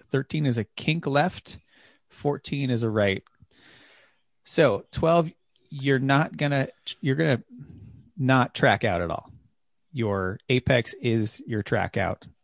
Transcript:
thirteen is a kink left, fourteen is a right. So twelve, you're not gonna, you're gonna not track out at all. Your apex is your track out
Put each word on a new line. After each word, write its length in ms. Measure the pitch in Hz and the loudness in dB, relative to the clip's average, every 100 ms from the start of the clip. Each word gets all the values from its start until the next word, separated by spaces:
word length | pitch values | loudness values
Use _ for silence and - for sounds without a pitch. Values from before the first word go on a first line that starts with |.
| _ | _
thirteen 360 | 135 - 156 143 | -4 -2 -2 0
is 120 | 117 | 0
a 60 | |
kink 420 | 101 - - 165 147 | -4 -4 -2 -2 0
left, 520 | 139 175 - - - _ _ _ _ _ | 2 0 -2 -12 -18 _ _ _ _ _
fourteen 600 | - 139 143 - 139 131 | -6 -4 -4 -6 -4 -2
is 120 | 117 | -2
a 80 | 113 | 0
right. 320 | 107 101 98 - _ - _ - - - _ _ _ _ _ | 2 2 0 -6 _ -20 _ -20 -20 -20 _ _ _ _ _
So 400 | - - 143 98 - | -4 2 4 2 -4
twelve, 400 | - 160 170 165 - _ _ _ | -2 2 2 0 -6 _ _ _
you're 280 | 143 139 135 | -4 0 2
not 380 | 135 139 160 - | 4 2 2 -2
gonna, 320 | 147 139 135 - - - | 0 0 -2 -6 -16 -6
you're 160 | 139 139 | -2 0
gonna 260 | 160 123 - 240 - - - - - - | 2 0 -4 -20 -20 -20 -20 -20 -16 -2
not 380 | 131 131 123 | 2 4 2
track 300 | - 139 101 | 2 2 4
out 160 | 110 87 | 2 0
at 100 | 87 | -2
all. 200 | - - - _ _ _ _ _ | -6 -10 -20 _ _ _ _ _
Your 460 | 135 110 98 92 110 - | -4 -2 -2 -2 -4 0
apex 460 | 127 - 123 - - | 0 4 2 0 -4
is 420 | 120 113 107 - 277 | 0 0 -2 -6 -6
your 160 | 110 | -6
track 340 | - 110 90 - | -2 -2 -2 -2
out 300 | 90 - - - | -4 -4 -12 -20